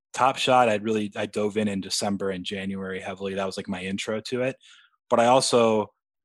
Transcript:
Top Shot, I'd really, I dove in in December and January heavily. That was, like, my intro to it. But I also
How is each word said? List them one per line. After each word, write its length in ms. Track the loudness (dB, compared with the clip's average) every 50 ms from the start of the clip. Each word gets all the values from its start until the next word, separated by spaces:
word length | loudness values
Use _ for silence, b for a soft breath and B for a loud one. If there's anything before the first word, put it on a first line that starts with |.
| _ _
Top 260 | -4 0 0 0 2 0
Shot, 320 | 0 2 4 4 4 4
I'd 140 | 2 0 0
really, 280 | -2 -2 -2 -2 -4 -6
I 120 | -6 -8 -6
dove 280 | -4 -2 -2 -2 0
in 120 | 0 -2 -2
in 140 | -2 -4
December 500 | -6 -4 -4 -4 -2 -2 -2 -2 -2 -4
and 120 | -4 -6 -6
January 560 | -8 -8 -8 -6 -6 -8 -8 -8 -8 -8 -8
heavily. 360 | -8 -10 -10 -8 -8 -6 -4
That 100 | -4 -4
was, 120 | -4 -4 -6
like, 120 | -8 -8
my 140 | -8 -6 -6
intro 380 | -6 -6 -6 -4 -4 -6 -6
to 200 | -6 -6 -4 -4
it. 140 | -2 -4 -4 b b b b b b b b b _ 0
But 120 | 2 4
I 80 | 6 6
also 640 | 6 6 4 4 4 6 6 6 4 2 0 -2 _ _ _ _ _ _ _